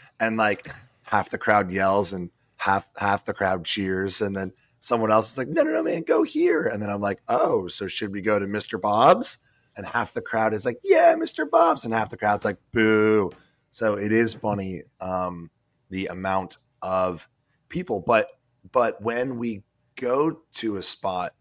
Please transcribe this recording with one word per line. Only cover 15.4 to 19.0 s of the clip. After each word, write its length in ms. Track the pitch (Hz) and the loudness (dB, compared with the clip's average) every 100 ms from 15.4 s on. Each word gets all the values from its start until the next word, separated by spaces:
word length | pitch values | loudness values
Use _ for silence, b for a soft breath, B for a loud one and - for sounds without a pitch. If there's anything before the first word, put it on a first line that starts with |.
| 82 _ _ _ _ | -14 _ _ _ _
the 160 | 95 95 | -8 -6
amount 520 | 90 95 95 92 - _ _ | -6 -2 -2 -4 -12 _ _
of 460 | 92 92 92 85 - _ _ _ _ | -4 0 0 -4 -14 _ _ _ _
people. 320 | 175 180 - | -10 -6 -4
But, 300 | - 113 104 - _ _ 90 | 2 2 2 -6 _ _ -4
but 300 | 127 113 - | 0 0 0